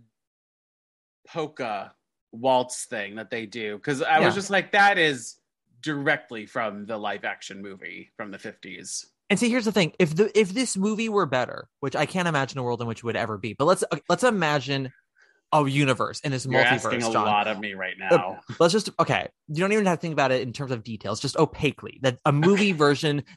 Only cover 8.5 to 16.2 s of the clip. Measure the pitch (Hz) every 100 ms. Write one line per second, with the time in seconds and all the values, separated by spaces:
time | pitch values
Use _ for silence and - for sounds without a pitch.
8.5 | - 95 90 95 - - _ - 196 233
9.5 | 247 220 208 160 - 165 160 214 208 190
10.5 | 202 240 190 202 214 226 202 156 127 120
11.5 | - - _ 139 - 147 185 175 147 131
12.5 | 135 123 117 117 110 117 104 110 104 110
13.5 | 101 147 190 - 151 - 175 254 208 156
14.5 | 147 123 139 127 - _ _ _ _ _
15.5 | 151 139 139 135 117 - -